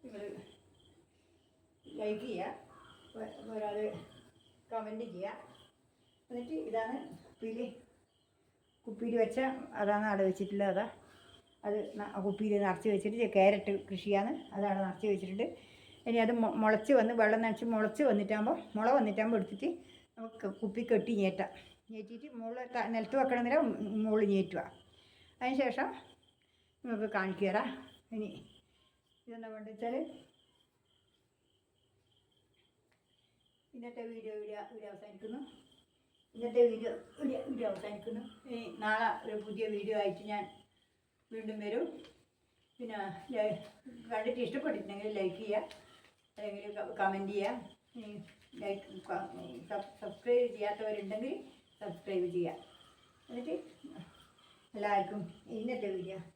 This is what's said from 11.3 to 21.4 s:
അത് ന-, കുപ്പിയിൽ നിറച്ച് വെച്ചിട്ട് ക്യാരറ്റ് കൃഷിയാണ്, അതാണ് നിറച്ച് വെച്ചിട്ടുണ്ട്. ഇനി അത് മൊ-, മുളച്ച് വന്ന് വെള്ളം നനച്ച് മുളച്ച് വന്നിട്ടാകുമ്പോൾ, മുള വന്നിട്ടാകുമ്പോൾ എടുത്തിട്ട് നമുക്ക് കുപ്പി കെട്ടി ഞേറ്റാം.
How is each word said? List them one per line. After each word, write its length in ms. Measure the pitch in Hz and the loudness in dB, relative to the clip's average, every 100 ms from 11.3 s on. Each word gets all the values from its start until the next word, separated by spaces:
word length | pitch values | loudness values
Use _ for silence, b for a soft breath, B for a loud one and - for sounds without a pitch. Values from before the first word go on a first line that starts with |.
| B _ _ 208 | B _ _ -2
അത് 120 | 208 202 214 | -2 -2 -6
ന-, 100 | 208 202 | -6 -2
കുപ്പിയിൽ 300 | 196 196 214 208 | -2 0 2 4
നിറച്ച് 240 | 202 180 220 | 4 2 2
വെച്ചിട്ട് 340 | 202 208 226 233 196 | 2 2 2 4 8
ക്യാരറ്റ് 380 | 190 202 202 196 - | 8 8 2 -2 -2
കൃഷിയാണ്, 420 | 190 202 196 220 320 - 196 | -6 2 2 2 -4 -6 -2
അതാണ് 240 | 202 190 190 | 0 2 0
നിറച്ച് 200 | - 214 | -2 0
വെച്ചിട്ടുണ്ട്. 340 | 190 180 196 - B B B B B - | 0 -2 -2 -2 B B B B B 0
ഇനി 100 | 233 | 4
അത് 80 | 226 233 | 4 4
മൊ-, 160 | 220 - | 2 4
മുളച്ച് 300 | 214 214 220 269 | 6 4 8 8
വന്ന് 120 | 220 233 | 8 6
വെള്ളം 200 | 214 220 | 6 6
നനച്ച് 220 | 226 214 233 | 2 0 0
മുളച്ച് 280 | 220 214 220 285 | 2 2 4 4
വന്നിട്ടാകുമ്പോൾ, 460 | 208 202 214 220 339 - 208 | 4 2 2 2 0 -2 0
മുള 100 | 226 269 | 4 6
വന്നിട്ടാകുമ്പോൾ 400 | 214 202 220 226 | 4 2 2 2
എടുത്തിട്ട് 300 | 185 202 285 339 B B B - | 0 -2 -4 -4 B B B -14
നമുക്ക് 300 | 226 - 196 196 | -14 -6 -8 -4
കുപ്പി 200 | 214 233 233 | -4 -2 4
കെട്ടി 220 | 220 208 214 | 4 4 4
ഞേറ്റാം. 320 | 190 190 | 4 2